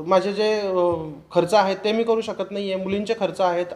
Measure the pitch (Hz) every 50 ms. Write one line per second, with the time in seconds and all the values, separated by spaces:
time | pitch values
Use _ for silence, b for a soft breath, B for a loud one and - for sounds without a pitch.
0 | 156 170 190 185 180 208 202 196 214 214 220 214 208 196 185 180 175 175 170 165
1 | 160 156 147 131 - - - 175 170 170 214 208 190 196 190 190 - 214 220 226
2 | 233 226 220 226 220 - 190 - 190 180 202 202 202 196 190 190 190 190 196 202
3 | 214 208 226 220 196 175 165 - 190 175 175 175 180 175 -